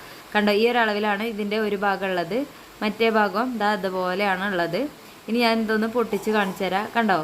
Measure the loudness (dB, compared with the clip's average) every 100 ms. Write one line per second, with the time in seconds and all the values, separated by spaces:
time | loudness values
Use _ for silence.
0 | -14 -18 -4 2 4 4 4 4 2 2
1 | 0 -2 -4 -4 -2 0 0 0 0 0
2 | 0 -2 -2 -2 -4 -8 -18 -6 -4 0
3 | 2 4 2 2 -2 0 0 0 -2 -2
4 | -2 0 0 0 0 0 0 -2 -4 -8
5 | -20 -16 -4 0 2 2 2 0 0 0
6 | 0 -2 0 0 0 -2 -2 -2 -2 0
7 | 2 2